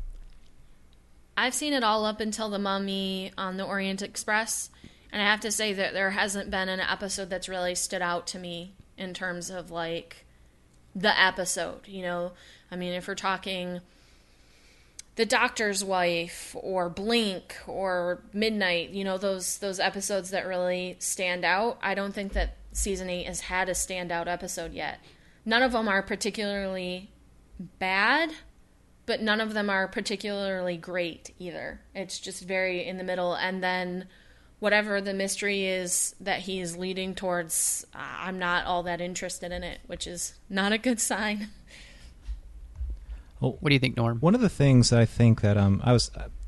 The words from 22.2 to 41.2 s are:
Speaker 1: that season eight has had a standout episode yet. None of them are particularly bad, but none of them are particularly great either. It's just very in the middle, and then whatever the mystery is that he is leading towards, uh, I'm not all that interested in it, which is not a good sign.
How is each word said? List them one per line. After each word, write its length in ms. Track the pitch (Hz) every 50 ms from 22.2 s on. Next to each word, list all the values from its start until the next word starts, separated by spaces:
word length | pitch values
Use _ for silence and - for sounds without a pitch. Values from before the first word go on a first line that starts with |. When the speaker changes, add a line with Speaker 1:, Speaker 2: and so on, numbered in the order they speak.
| 196 196 -
Speaker 1:
that 240 | 196 165 - - - - - -
season 360 | - - 208 190 185 185 180
eight 160 | 180 180 -
has 160 | - 180 -
had 280 | - - 185 185 190 185
a 40 | 175
standout 540 | 180 - - 185 180 180 170 170 170 165
episode 460 | 175 175 175 190 175 - 180 165 156 143
yet. 260 | 160 151 143 - - - - - - - - - - -
None 180 | 220 226 240 262
of 80 | 247
them 160 | 247 220 226
are 140 | 208 190 196
particularly 1080 | 196 - 208 196 - 202 - 214 208 202 202 202 196 190 190 185 180 180 180 185 202 - - - - - - - - - - - 175 - - -
bad, 520 | 190 185 190 196 208 233 277 311 330 311 320 - - - - - - _ - - _ - - - -
but 160 | 226 220 -
none 200 | 220 214 214 220
of 120 | 220 214 214
them 160 | 214 202 202
are 180 | 196 190 190
particularly 880 | 190 - 220 208 - 208 196 - 208 202 202 196 196 190 185 180 180 175
great 560 | 165 165 180 175 180 175 165 - - - - - -
either. 420 | 180 175 160 151 123 156 - - - - -
It's 240 | 196 185 190 - -
just 240 | - 190 185 - 180
very 420 | 175 190 185 185 185 180 175 -
in 120 | 175 185
the 60 | 185 185
middle, 300 | 185 180 180 180 180 165
and 280 | - - 185 190 185
then 460 | 185 185 180 185 180 180 180 185 - - - - - - - - - - - -
whatever 420 | 208 202 208 214 208 208 202 202
the 120 | 196 202 190
mystery 520 | 190 196 196 - - 208 202 202 196 190
is 500 | 190 185 185 180 180 - - - - - -
that 200 | - 196 165 -
he 200 | 180 190 190 190
is 160 | 180 165 170
leading 380 | 180 185 190 185 185 190 190 185
towards, 680 | - 196 180 175 175 165 165 - - - - - - - - -
uh, 40 |
I'm 420 | - 139 139 - - 170 190 185 185
not 260 | 180 175 175 175 -
all 180 | - 180 175 170
that 180 | 180 170 170
interested 500 | 175 180 180 - 185 175 - - 185 175
in 120 | 180 180 -
it, 160 | - - - -
which 180 | - 180 - -
is 300 | 175 175 175 - - - - - -
not 220 | 196 190 196 202
a 60 | 220
good 240 | 214 220 254 233 220
sign. 480 | - - 214 190